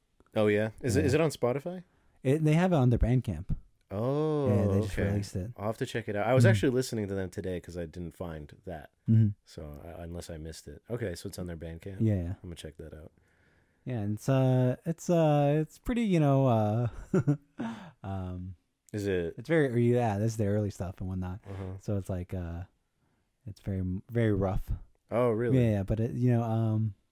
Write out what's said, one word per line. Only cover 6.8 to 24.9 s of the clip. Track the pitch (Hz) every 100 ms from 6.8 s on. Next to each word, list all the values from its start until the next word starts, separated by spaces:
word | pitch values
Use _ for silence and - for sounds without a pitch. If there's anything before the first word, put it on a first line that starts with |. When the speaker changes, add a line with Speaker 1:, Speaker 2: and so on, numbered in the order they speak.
| 127 113 98
Speaker 1:
to | 98
them | 92
today | 104 92 87
'cause | - 87
I | 82
didn't | 87 85 -
find | 87 80 73 - -
that. | 80 - _ -
Speaker 2:
Mm-hmm. | 113 107 101 _
Speaker 1:
So, | - 78 73
I, | 85 82
unless | 85 85 85
I | 82
missed | 78 80 -
it. | 73 -
Okay, | 113 104 87
so | 101
it's | -
on | 90
their | 82
Bandcamp. | 82 82 98 98
Speaker 2:
Yeah, | 113
yeah. | 98 85 98
Speaker 1:
I'm | 90
gonna | 85
check | 80 -
that | 78
out. | 78 78 _ _ _ _ _ _ _ -
Speaker 2:
Yeah, | 120
and | 101 107
it's, | -
uh, | 135 131 131 127 139 -
it's, | 165 -
uh, | 170 156 147 143 151
it's | 156 -
pretty, | - 240
you | 220 175
know, | 143 135 135
uh, | 113 107 110 120 - - 190 135 143 _ -
<laughs> | 233 226 175 _
um, | 98 95 92 92 92 90 _ _ _
Speaker 1:
Is | 107 101
it? | 92 82 -
Speaker 2:
it's | 120
very, | 165 139 120 120
yeah, | 120 117 101
this | 113
is | 110
the | 101
early | 104 104
stuff | - 90 -
and | 92
whatnot. | 92 92 92 98
Speaker 1:
Uh-huh. | 95 95 95
Speaker 2:
So | - 101
it's | 92
like, | 92 90 92
uh, | 85 85 90 _ _ _ _ _ _ _ -
it's | -
very, | - 95 92 92 -
very | 117 113
rough. | 101 95 92 - - -